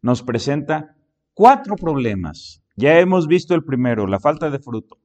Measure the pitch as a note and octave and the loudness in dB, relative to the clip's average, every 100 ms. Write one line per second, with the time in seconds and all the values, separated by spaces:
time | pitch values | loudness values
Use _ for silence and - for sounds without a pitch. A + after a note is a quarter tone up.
0 | B2 B2 B2 A#2 C#3 C#3+ D3 D#3 D#3 _ | -2 -4 -2 -4 -4 -6 -4 -8 -8 _
1 | _ _ _ - A3+ C4+ C4 G3+ E3+ C#3+ | _ _ _ 4 4 4 -2 -6 -4 -2
2 | A#2+ G2+ E2 D2+ - - _ - C3+ E3 | -2 -4 -8 -12 -20 -20 _ 0 4 4
3 | F#3 F#3 D#3 F3 - F3 D#3 C3 B2 A2+ | 4 2 2 0 2 -2 -2 -2 -2 -2
4 | G2 G2 D3 D3+ D#3+ C#3 C#3 A2 - _ | -2 0 -2 -2 -6 -8 -8 -12 -12 _